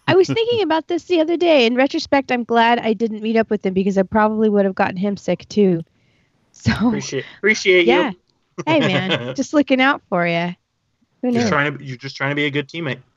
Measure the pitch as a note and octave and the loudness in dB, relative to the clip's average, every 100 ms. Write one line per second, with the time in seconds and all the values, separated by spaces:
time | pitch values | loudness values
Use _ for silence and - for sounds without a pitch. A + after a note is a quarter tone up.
0 | - F4 F4+ C#3 A#4 A#4+ E4+ D#4+ - F4 | 0 2 2 0 0 0 0 -2 -2 -6
1 | - F4 D#4 E4+ E4+ D4+ A#3 B3 C#4 D#4+ | -2 0 0 0 2 4 4 2 0 -2
2 | - C#4 C4+ B3 A3+ A#3 A3+ A#3+ A#3 G#3 | -2 -2 0 -4 0 2 4 2 0 -2
3 | A3+ G#3+ A3 A3+ A3 G#3+ G3 F#3 G3 F#3+ | -4 -4 -2 0 0 -2 -2 -2 0 0
4 | F#3 A3 G#3+ G#3+ A3 G3+ G3 F#3+ G3 F#3 | 0 2 0 2 2 2 0 0 -4 -2
5 | G3+ G3 - F3+ - G#3 G3 E3+ E3 _ | -4 -4 -4 -6 -4 0 2 2 -4 _
6 | _ _ _ _ _ - - - A#3 G#3+ | _ _ _ _ _ -6 -2 0 0 -2
7 | C3+ C3+ - - G3+ G#3+ G3+ F3+ E3+ C4+ | -4 -8 -8 -4 -2 0 2 4 4 2
8 | C#4+ F3+ _ _ _ - A3 D#4+ A#3 F#3 | 0 -6 _ _ _ -8 0 2 2 0
9 | - D3+ B2 G3 C4 D#4 C#4 C4 C4 D4 | 0 -4 -4 -6 -2 0 2 2 2 0
10 | - F#3 F3 E3+ F3 F3+ _ _ _ _ | -4 -2 0 -2 -4 -8 _ _ _ _
11 | _ _ B3 A#3 A#3 D3+ C#3+ C#3 C#3+ B2 | _ _ -4 -2 0 0 -2 -4 -12 -12
12 | C#3 - C#3 C#3+ D3 C#3+ C#3+ E3 D#3+ A#2+ | -12 -6 -4 -2 -2 -4 -6 -8 -8 -8
13 | _ | _